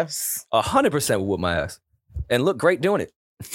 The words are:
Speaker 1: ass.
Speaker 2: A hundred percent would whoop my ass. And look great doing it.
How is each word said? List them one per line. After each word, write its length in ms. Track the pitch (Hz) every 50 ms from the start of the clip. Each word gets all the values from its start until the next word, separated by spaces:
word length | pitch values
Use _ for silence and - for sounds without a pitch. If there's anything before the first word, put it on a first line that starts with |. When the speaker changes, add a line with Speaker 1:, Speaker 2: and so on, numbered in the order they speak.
| 160
Speaker 1:
ass. 440 | 156 151 - - - - - - _ -
Speaker 2:
A 100 | 113 104
hundred 300 | - - 269 285 226 139
percent 280 | 147 135 - 120 101
would 60 | 95
whoop 140 | 98 98 85
my 160 | 90 87 85
ass. 220 | 82 73 - - - _ _ _ _ _ _ - - - -
And 140 | 120 120 131
look 120 | 180 185 120
great 220 | - 170 185 131
doing 200 | 139 185 208 165 87
it. 100 | - _ _ _ _ _ - - -